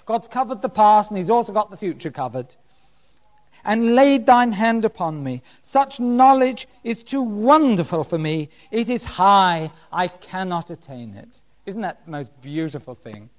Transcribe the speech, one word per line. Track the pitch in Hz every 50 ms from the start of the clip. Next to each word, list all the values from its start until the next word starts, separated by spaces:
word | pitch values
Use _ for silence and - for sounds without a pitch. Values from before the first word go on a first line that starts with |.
| _
God's | - 170 175 - -
covered | - 247 262 220 247 202
the | - 220
past, | - 220 214 208 214 214 202 208
and | 214 190
he's | 175 165
also | 226 240 233 226
got | 196 214 208 -
the | 196
future | - 214 180 147 - - 156
covered. | - - 131 123 110 131 123 - - _ _ _ _ _ _ _ _ _ _ _ _ _ _ _ _ _ _ _ _ _ -
"And | 196 214 226 233 233 240
laid | 254 277 285 277 262 220
thine | - 247 247 247 240 208
hand | 185 226 233 226 226 214
upon | 214 - - 180 160 156 151
me. | 139 131 127 123 - _ _ _ _
Such | - - 269 277 269 - -
knowledge | 247 240 240 247 262 262 269 262 254 254 247 - - _ _ _ -
is | 233 233 - -
too | - 269 277
wonderful | 254 226 208 202 214 254 294 311 311 262 220 175 160 - 180 160 147
for | - 175 160
me. | 156 156 160 160 151 147 _ _ _ _
It | - 226 233 214
is | 247 233 -
high, | - - - 185 196 202 196 190 180 175 160 160 156 - _ _ _
I | - 170 185 175
cannot | 180 - - - - 185 190 185 175 170 165 -
attain | 170 - _ - 135 123 120 110 98 98
it." | 110 - _ _ _ _ _ _ -
Isn't | 196 185 226
that | 208 175 151 _ _
the | 165
most | 156 147 143 110 _ _
beautiful | 120 139 147 160 160 156 135 139 - - 123
thing? | - - 117 104 104 107 120 _